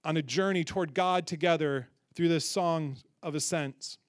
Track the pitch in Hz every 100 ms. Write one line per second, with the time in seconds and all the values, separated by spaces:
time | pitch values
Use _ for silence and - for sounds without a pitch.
0 | 160 160 135 135 196 185 160 196 170 135
1 | 185 180 170 170 175 160 151 139 123 _
2 | _ - 170 165 - 196 175 165 151 131
3 | _ _ 170 151 - 170 143 - - -